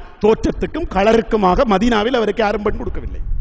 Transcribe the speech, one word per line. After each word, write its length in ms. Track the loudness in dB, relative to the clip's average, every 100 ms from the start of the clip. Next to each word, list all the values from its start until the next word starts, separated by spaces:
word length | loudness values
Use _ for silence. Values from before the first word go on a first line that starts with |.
| -12 -2
தோற்றத்துக்கும் 680 | 2 2 0 -4 -6 -6 -4
கலருக்குமாக 760 | 0 4 4 2 0 2 2 2
மதீனாவில் 500 | 2 2 2 0 0
அவருக்கு 220 | 0 0
யாரும் 200 | 0 0
பெண் 140 | -2 -4
கொடுக்கவில்லை. 440 | -6 -6 -8 -6 -4 -2